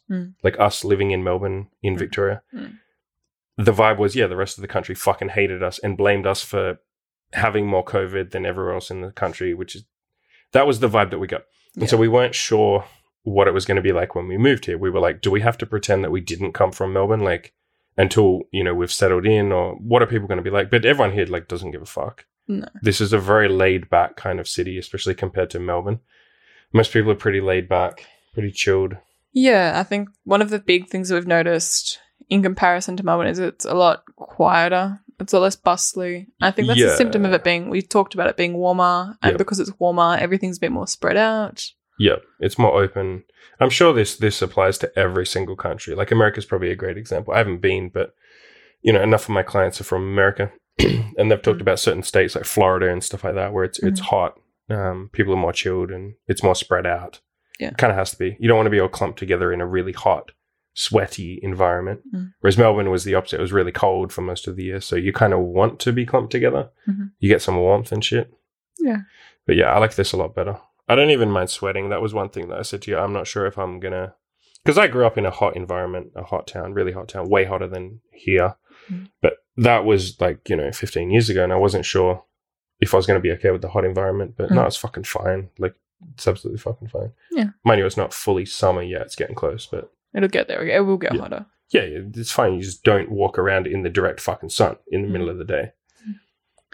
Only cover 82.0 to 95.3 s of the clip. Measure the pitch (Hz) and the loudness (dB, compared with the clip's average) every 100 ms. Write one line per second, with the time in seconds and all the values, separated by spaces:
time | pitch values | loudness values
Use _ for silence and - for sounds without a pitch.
82 | 90 90 _ _ _ _ _ - 101 95 | 2 0 _ _ _ _ _ -4 2 2
83 | 92 95 90 87 95 92 92 104 92 92 | 2 2 0 0 0 0 -2 -2 -2 -2
84 | 95 98 98 - 98 175 - - - - | -2 -4 -6 -6 0 2 2 -2 -10 -10
85 | - - 92 95 95 - 92 - _ _ | -8 -4 -4 -4 -6 -6 -8 -8 _ _
86 | - 120 - 98 110 110 - 110 113 - | -20 -4 -4 -2 -8 -10 -10 -10 -10 -10
87 | 117 _ - 320 208 - 117 107 95 107 | -10 _ -8 -4 -4 -2 2 2 2 -2
88 | 92 - - 92 98 - 95 90 90 90 | -6 -4 -2 -2 -4 -2 0 0 -4 -8
89 | - - 78 - 76 - - - - _ | -10 -8 -8 -4 -6 -6 -10 -12 -12 _
90 | _ 196 190 - - - 165 202 196 190 | _ -2 0 0 -4 -6 -2 0 0 -2
91 | - - - - 202 _ _ 139 90 78 | -2 -4 -6 -12 -14 _ _ -2 -2 -10
92 | 98 113 117 - 107 90 95 92 - 101 | -12 -12 -4 0 0 0 -6 0 2 4
93 | - 101 98 - 95 95 90 95 90 95 | 0 -2 -2 0 0 0 -2 -4 -2 0
94 | 90 - - 90 - - 101 - - 92 | -2 -2 -6 -6 -6 0 0 0 -6 -4
95 | 104 90 85 | -2 -4 -4